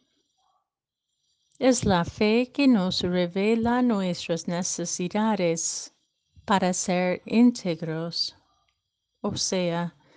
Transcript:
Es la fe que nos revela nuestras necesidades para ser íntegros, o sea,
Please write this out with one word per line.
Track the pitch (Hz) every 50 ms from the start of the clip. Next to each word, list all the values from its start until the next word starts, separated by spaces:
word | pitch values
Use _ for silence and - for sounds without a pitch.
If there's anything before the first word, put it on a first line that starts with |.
| _ _ _ _ _ _ _ _ _ _ _ _ _ _ _ _ _ _ _ _ _ _ _ _ _ _ _ _ _ _ _ -
Es | 269 262 254 247 -
la | 208 196 175 170
fe | 170 - - 214 208 220 233 247 247
que | - - 285
nos | 269 254 208 180 185 - - -
revela | 180 180 180 180 175 175 196 196 214 226 233 226 233 240 247 247
nuestras | 247 226 196 190 185 175 - - - 175 170 - -
necesidades | 175 170 180 - - - 175 170 - - 180 175 - 208 214 226 214 196 185 170 165 165 - - - - - - _ _ _ _ _ _ _ _ _ - -
para | - 214 190 190 180 185
ser | - - - 180 180 180 180 180 - -
íntegros, | - - 220 240 247 240 - - 185 165 160 170 160 156 160 165 170 165 - - - - _ _ _ _ _ _ _ _ _ _ _ _ _ _ _ _ _
o | - 208 208
sea, | - - - - 185 180 175 165 170 175 170 - _ _ _ _